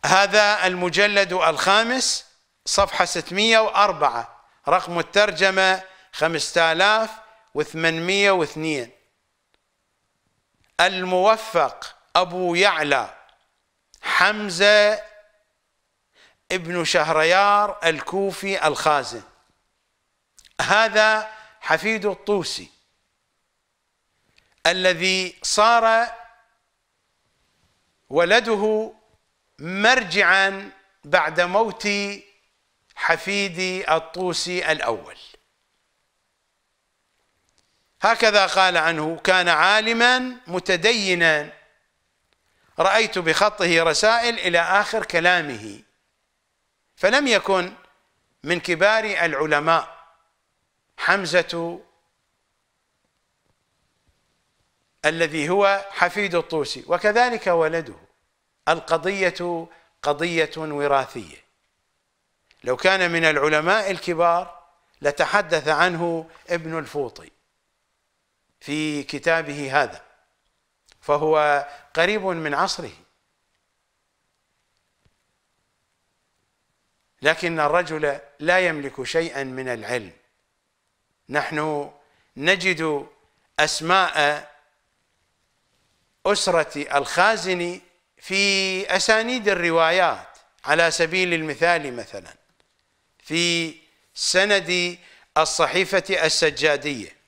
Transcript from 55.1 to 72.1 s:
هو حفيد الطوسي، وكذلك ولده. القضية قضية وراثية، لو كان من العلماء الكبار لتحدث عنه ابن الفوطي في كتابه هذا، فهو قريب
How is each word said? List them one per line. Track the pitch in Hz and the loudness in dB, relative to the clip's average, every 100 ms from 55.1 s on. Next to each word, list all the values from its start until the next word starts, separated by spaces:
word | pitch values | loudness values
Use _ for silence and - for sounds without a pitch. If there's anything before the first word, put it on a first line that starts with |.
| 165 165 156 147 | 0 -2 -2 -2
هو | 190 196 196 - | 2 2 0 -4
حفيد | - 175 202 202 175 | -2 -2 0 -2 -2
الطوسي، | 165 160 143 131 - | -4 -4 -6 -8 -4
وكذلك | 170 214 214 247 226 196 | -2 0 2 0 -2 0
ولده. | 170 160 165 156 101 _ _ _ _ _ _ - | 0 0 -2 -8 -14 _ _ _ _ _ _ -2
القضية | 165 - 160 160 196 185 180 175 170 165 - _ _ | -2 0 -2 -2 -2 -2 -2 -6 -6 -8 -20 _ _
قضية | - 143 170 170 151 156 | -4 -2 -2 -2 -2 -4
وراثية، | 156 143 143 139 131 127 90 67 _ _ _ _ _ _ _ _ _ _ _ _ | -8 -4 0 0 0 -10 -16 -20 _ _ _ _ _ _ _ _ _ _ _ _
لو | 123 127 | -4 0
كان | 185 190 180 | 2 2 0
من | 170 160 | 2 2
العلماء | 151 147 156 160 214 202 | 2 2 2 2 0 0
الكبار | 185 - 165 170 170 180 - _ _ _ _ | -6 -6 0 0 0 -4 -16 _ _ _ _
لتحدث | 143 143 165 208 175 160 147 | -4 0 0 0 0 -2 0
عنه | 151 175 170 170 165 160 - - | 2 2 0 -4 -4 -8 -20 -8
ابن | 175 160 160 | -6 -6 -8
الفوطي | 143 - 131 - - _ _ _ _ _ _ _ _ _ _ _ _ _ | -8 -6 -8 -8 -20 _ _ _ _ _ _ _ _ _ _ _ _ _
في | - 151 156 147 | -10 -6 -6 -6
كتابه | 139 143 170 165 151 143 139 135 | -8 -6 -2 -2 -4 -8 -2 0
هذا، | 127 - - _ _ _ _ _ _ _ _ _ | -2 -6 -20 _ _ _ _ _ _ _ _ _
فهو | - 147 156 156 151 143 139 - - | -2 0 2 2 4 2 -2 -14 -10
قريب | - 175 | -2 0